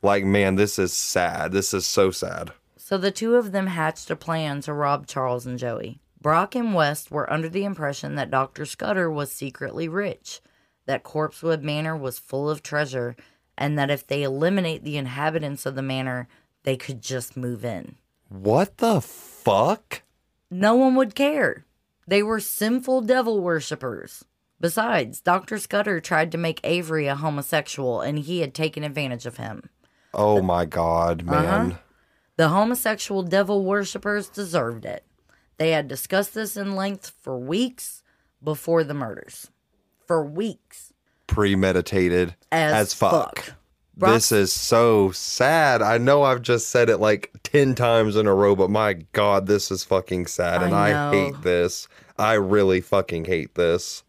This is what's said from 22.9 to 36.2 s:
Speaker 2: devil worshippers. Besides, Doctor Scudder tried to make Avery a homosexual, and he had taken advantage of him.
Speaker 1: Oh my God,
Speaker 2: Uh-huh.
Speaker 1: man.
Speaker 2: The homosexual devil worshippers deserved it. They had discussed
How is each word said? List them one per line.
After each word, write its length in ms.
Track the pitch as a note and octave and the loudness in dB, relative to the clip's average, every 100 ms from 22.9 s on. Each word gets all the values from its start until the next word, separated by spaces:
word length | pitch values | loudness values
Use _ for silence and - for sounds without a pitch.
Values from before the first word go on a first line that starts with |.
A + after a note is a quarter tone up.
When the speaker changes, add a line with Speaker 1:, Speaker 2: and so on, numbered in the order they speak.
| C4 | 0
Speaker 2:
devil 380 | A3 B3+ A#3 G#3+ | 2 2 2 0
worshippers. 840 | F3 D#3+ C#3 D3+ C3 G#2 - - _ _ _ _ | 0 -2 -2 -8 -8 -10 -12 -20 _ _ _ _
Besides, 600 | E3+ E3 A3+ G#3 A#2 - | -2 0 0 0 -2 -4
Doctor 380 | - F3+ F#3 G#3+ | 0 0 0 -10
Scudder 400 | - G3+ G#3 F3 | -4 -2 0 -2
tried 300 | - D#3+ E3+ | -2 0 0
to 60 | E3 | -2
make 220 | E3+ D#3+ | -4 -4
Avery 460 | - F3 E3 D#3+ C#3+ | -2 -2 -2 -2 -2
a 80 | C#3 | -2
homosexual, 840 | D#3 C#3+ C#3 D#3+ D3 - C3 A2+ | -2 -4 -2 -4 -4 -4 -4 -2
and 200 | A#2 D3+ | -2 -4
he 200 | D3 F3 | -4 -4
had 140 | D3 | -4
taken 300 | C3+ D#3+ D#3 | -2 -4 -4
advantage 420 | D3+ C#3+ C#3 A#2+ B2 | -8 -6 -6 -6 -10
of 120 | - | -12
him. 320 | A2 A2 - _ _ _ _ | -12 -12 -16 _ _ _ _
Speaker 1:
Oh 260 | - G#2 G#2 | 2 4 4
my 240 | F#2 F2 | 4 2
God, 640 | E2+ E2 E2+ E2 E2+ E2 E2+ | 0 0 2 2 2 0 0
Speaker 2:
Uh-huh. 140 | D#2+ | 0
Speaker 1:
man. 360 | E2+ G2 - F2+ _ _ _ _ _ - | 2 0 0 -4 _ _ _ _ _ 0
Speaker 2:
The 120 | D#3+ | 2
homosexual 720 | F3+ A3 B3 A3+ G#3+ - G3 | 4 2 0 -2 -4 -4 -4
devil 400 | F3+ F#3+ G3 G3+ | 0 0 2 0
worshippers 640 | F#3+ G3+ G3 G3 G3+ G#3 G3 | 0 -2 -2 -6 -4 -4 -6
deserved 560 | - G3 E3 A#2 A#2 | -10 -4 -2 -2 -6
it. 200 | - - _ _ _ _ _ _ | -10 -12 _ _ _ _ _ _
They 120 | D#3+ | 0
had 180 | D#3 D3 | 0 -2
discussed 460 | C3+ - F#3 | -8 -2 -2